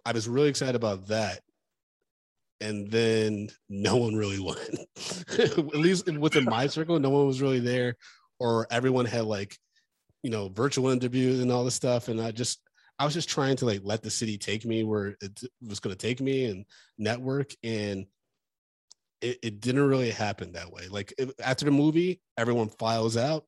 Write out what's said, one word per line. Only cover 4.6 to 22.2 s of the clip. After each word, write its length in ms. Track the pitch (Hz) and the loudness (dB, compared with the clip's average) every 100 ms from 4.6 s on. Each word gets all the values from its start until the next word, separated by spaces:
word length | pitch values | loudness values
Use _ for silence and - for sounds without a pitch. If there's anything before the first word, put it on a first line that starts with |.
| - - - - - 185 - 220 | -8 -10 -10 -12 -10 -10 -2 2
At 180 | 196 170 151 147 | 2 2 0 2
least 340 | 170 180 175 151 | 4 4 0 0
within 280 | 151 151 123 | 2 4 4
my 220 | 113 139 | 2 0
circle, 320 | 156 165 170 | 0 0 2
no 100 | 139 | 4
one 160 | 143 139 | 4 4
was 140 | 131 | 2
really 180 | 139 127 | 2 2
there. 360 | 120 123 123 120 - - _ - | 2 0 0 -4 -14 -20 _ -4
Or 280 | 120 113 113 | 2 2 2
everyone 340 | 117 131 127 117 | 2 2 2 2
had, 200 | 117 110 | 0 0
like, 320 | 101 101 - _ _ _ _ _ _ | -2 -6 -12 _ _ _ _ _ _
you 60 | 127 | -4
know, 200 | 110 95 | -4 -4
virtual 400 | 98 135 135 131 | 0 0 2 2
interviews 500 | 127 123 127 127 127 | 2 2 2 2 2
and 120 | 127 | 2
all 120 | 123 127 | 2 0
this 100 | - | 0
stuff. 320 | 131 120 123 | 0 0 0
And 140 | 113 | -4
I 100 | 113 | -4
just, 300 | 110 123 - _ _ _ - | -4 -6 -6 _ _ _ -4
I 60 | 147 | -2
was 100 | 165 | -2
just 140 | - | -2
trying 260 | 156 135 135 | 0 0 2
to, 80 | 123 | 0
like, 160 | 101 | 0
let 200 | 98 110 | -2 -4
the 80 | 110 | -4
city 260 | - 110 104 | -4 -4 -4
take 260 | - 110 | -4 -4
me 200 | 113 113 | -2 -2
where 320 | 110 107 101 101 | 0 -2 -2 -8
it 200 | 98 107 127 - | -12 -12 -16 -14
was 180 | 117 101 | -12 -8
gonna 160 | 107 92 | -8 -4
take 260 | 113 127 | -4 -2
me 240 | 135 135 120 | -2 0 -2
and 200 | 95 104 - _ - | -4 -10 -20 _ -4
network. 520 | 107 123 131 139 135 - | -2 -2 -2 -4 -4 -8
And 420 | 113 110 104 98 95 _ _ _ _ _ _ _ _ - _ _ | -6 -4 -4 -4 -8 _ _ _ _ _ _ _ _ -20 _ _
it, 180 | 120 123 | -8 -6
it 180 | 113 104 | -8 -4
didn't 280 | 120 135 143 | 0 4 4
really 240 | 131 117 | 4 0
happen 400 | 104 104 95 90 | -2 -4 -4 -10
that 180 | 85 87 | -10 -12
way. 160 | 92 92 | -14 -10
Like, 260 | 101 98 - | -8 -8 -6
if, 140 | 131 123 | -6 -4
after 220 | 117 131 143 | -4 0 4
the 60 | |
movie, 500 | 143 156 156 185 175 | 4 6 4 2 -2